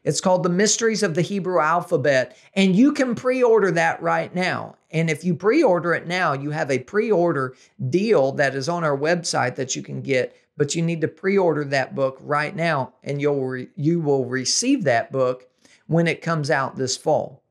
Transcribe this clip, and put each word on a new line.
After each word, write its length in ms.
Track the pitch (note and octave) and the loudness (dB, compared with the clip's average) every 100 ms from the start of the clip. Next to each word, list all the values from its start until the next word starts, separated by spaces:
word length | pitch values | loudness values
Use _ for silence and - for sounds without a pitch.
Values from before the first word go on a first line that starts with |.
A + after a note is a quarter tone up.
It's 180 | - D3+ | -4 0
called 220 | F#3+ F#3 | 2 2
The 60 | F3 | 2
Mysteries 560 | F3 G#3 - A3+ G#3 | 2 2 2 0 0
of 100 | G3+ | -2
the 80 | D#3+ | 0
Hebrew 380 | E3 G3+ F3+ F3 | -2 -2 0 0
Alphabet, 760 | D3+ F3 E3+ D#3+ D3 C3 A#2+ - _ | 2 0 0 0 2 2 0 -8 _
and 200 | G3 F#3+ | 2 4
you 180 | F#3 C#4 | 6 4
can 220 | D4 B3+ | 4 -2
pre-order 560 | A3+ B3+ B3+ A#3+ A3 F#3+ | 0 -2 2 4 6 4
that 300 | E3 E3 - | 2 0 0
right 320 | E3 E3 D#3 | -2 -2 -2
now. 400 | F3+ F3+ A#2+ A2 - _ | -4 -2 -4 -8 -16 _
And 180 | D#3+ E3 | -2 -2
if 140 | D3+ | -2
you 120 | F3+ | -2
pre-order 580 | E3 G3+ D4 C4 F3 E3+ | 0 2 4 4 2 0
it 160 | D#3 D#3+ | -2 -2
now, 240 | F3+ E3 | -2 -2
you 180 | C#3 C#3+ | -2 -4
have 200 | D3+ C#3+ | -4 -2
a 100 | B2+ | -2
pre-order 760 | - G3+ A#3 F3+ E3+ C#3+ C3 - _ - C3 | -2 -4 0 2 2 0 -4 -8 _ -8 -2
deal 420 | E3+ A3+ F3 C3+ | 0 2 4 2
that 240 | C#3+ C#3 C3+ | 2 0 0
is 120 | C3+ | -4
on 140 | F3 | -2
our 160 | D#3+ C#3 | -2 0
website 560 | D3+ F3 - E3 B2 - | 0 -2 -2 -2 -2 -4
that 200 | C3+ D3 | -6 -8
you 60 | |
can 200 | C#3+ C3+ | -8 -10
get, 320 | B2+ B2+ - - _ - | -2 -2 -2 -8 _ -6
but 180 | D3 | -4
you 80 | E3+ | -2
need 200 | E3 E3 | -2 -2
to 60 | D#3 | -4
pre-order 560 | - G3 G3 F3 D3 C#3 | -4 0 2 2 0 -2
that 280 | C#3 B2+ | -2 -2
book 240 | C3 C3+ C3 | -2 -4 -4
right 340 | C3+ D3 D3+ D#3 | -4 -2 -2 -4
now, 360 | E3+ D3+ D#3 _ | -2 -2 -4 _
and 160 | - C#3+ | -8 -2
you'll 240 | C#3+ C#3 | 0 0
re-, 240 | B2+ B2+ - - | -2 -6 -10 -4
you 240 | D3 E3+ | 0 0
will 240 | D3 C#3 | 2 0
receive 580 | A#2+ C3 B2+ - B3 C#4 | 0 -4 -2 -2 0 0
that 280 | C#3+ A#2 - | 2 0 0
book 360 | C3+ B2+ B2+ - _ _ _ - | -2 -2 -2 -12 _ _ _ -2
when 220 | D#3+ E3+ | 0 2
it 140 | - | -2
comes 280 | E3 E3 C#3 | -4 -4 0
out 260 | C#3+ C3 - | 0 -2 -4
this 200 | C3 - | -4 -2
fall. 460 | D#3 C3 F#2 - _ | -2 -2 -2 -12 _